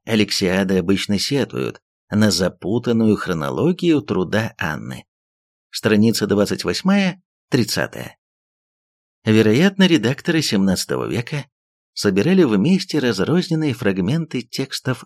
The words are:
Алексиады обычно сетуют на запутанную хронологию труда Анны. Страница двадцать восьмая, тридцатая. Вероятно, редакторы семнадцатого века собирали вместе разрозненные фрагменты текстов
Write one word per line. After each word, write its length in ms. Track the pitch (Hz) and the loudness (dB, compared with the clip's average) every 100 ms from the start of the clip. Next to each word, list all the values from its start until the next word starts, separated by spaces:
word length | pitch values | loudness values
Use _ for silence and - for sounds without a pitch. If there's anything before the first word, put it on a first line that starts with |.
Алексиады 720 | - 110 101 - 95 92 95 92 | -2 0 0 0 0 0 0 0
обычно 400 | 87 98 - 101 | 0 -2 -2 -4
сетуют 640 | - 139 110 64 62 - _ _ - | -2 -2 -2 -4 -6 -8 _ _ -4
на 200 | 101 107 | 0 2
запутанную 880 | 92 90 - 87 117 123 113 110 101 | 2 -2 -4 -4 -2 0 2 2 2
хронологию 840 | - 85 71 65 143 180 170 151 | -2 -4 -4 -2 -2 0 0 0
труда 520 | - 92 87 104 113 - | 0 -2 -2 -2 -4 -6
Анны. 460 | 87 69 57 64 - _ _ _ _ _ _ | -8 -8 -10 -14 -18 _ _ _ _ _ _
Страница 560 | - 107 107 113 104 101 | -4 0 4 2 2 0
двадцать 380 | 104 98 92 | 2 0 -2
восьмая, 580 | 87 90 185 202 190 - _ _ _ | -4 -2 0 0 0 -6 _ _ _
тридцатая. 680 | 131 104 - 65 - 60 - _ _ _ _ _ _ _ _ _ _ | -2 0 -2 -6 -8 -16 -18 _ _ _ _ _ _ _ _ _ _
Вероятно, 640 | - 110 107 117 190 196 185 | 2 4 4 4 2 4 4
редакторы 560 | 165 110 139 - 160 | 4 0 -2 -2 -2
семнадцатого 640 | 147 104 98 90 - 64 58 | 0 0 0 0 -4 -6 -4
века 400 | 87 117 147 - _ _ _ _ | -6 -6 -8 -10 _ _ _ _
собирали 520 | - 104 95 131 190 | -4 0 2 4 4
вместе 540 | 131 104 110 190 - 151 | 4 4 4 2 0 -2
разрозненные 760 | 123 98 95 170 170 160 151 | 0 0 0 0 0 0 -2
фрагменты 680 | 120 104 95 92 160 156 131 | -2 -2 0 0 -2 -2 -8
текстов 640 | - - 131 - 131 123 | -8 -8 -8 -6 -6 -6